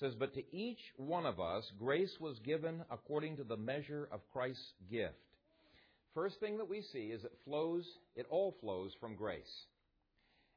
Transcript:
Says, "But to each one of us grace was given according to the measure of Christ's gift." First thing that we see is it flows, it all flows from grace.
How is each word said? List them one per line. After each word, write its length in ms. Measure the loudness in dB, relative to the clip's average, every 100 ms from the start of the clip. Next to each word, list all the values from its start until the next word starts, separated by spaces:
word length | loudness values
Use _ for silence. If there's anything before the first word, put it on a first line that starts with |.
Says, 160 | 0 2
"But 180 | 0
to 80 | 0 -4
each 280 | -2 -2 -2 -10 -6
one 280 | 0 2
of 140 | 2 2
us 320 | 2 0 -2 -2
grace 320 | 4 6 4 0
was 180 | -6 -2
given 420 | 0 2 2 -2 -6
according 460 | -6 0 0 0 -2
to 80 |
the 120 | -2 0
measure 520 | 0 0 0 -4 -4
of 180 | -6 -4
Christ's 400 | 0 0 -2 -10 -14 -2
gift." 240 | 2 2 -2 -18 _ _ _ -20 -20 -20 _ _
First 260 | 0 0 0
thing 180 | -2 0
that 100 | 0
we 140 | -2 -4
see 200 | -4 -2
is 100 | -4
it 80 | -6 -10
flows, 420 | 0 2 4 2 -2 -10 _ -8
it 100 | 2
all 280 | 4 4 2
flows 320 | -2 0 -2 -6
from 140 | -6
grace. 520 | -2 0 -2 -6 -14 -16 _ _ _ _ _ _ _ _